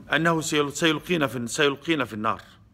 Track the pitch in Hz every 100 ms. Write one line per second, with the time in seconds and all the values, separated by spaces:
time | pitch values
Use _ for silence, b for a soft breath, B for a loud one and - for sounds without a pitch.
0 | - 139 165 160 147 151 143 - 165 151
1 | 156 175 143 123 117 - 147 135 - 160
2 | 117 107 110 95 - - -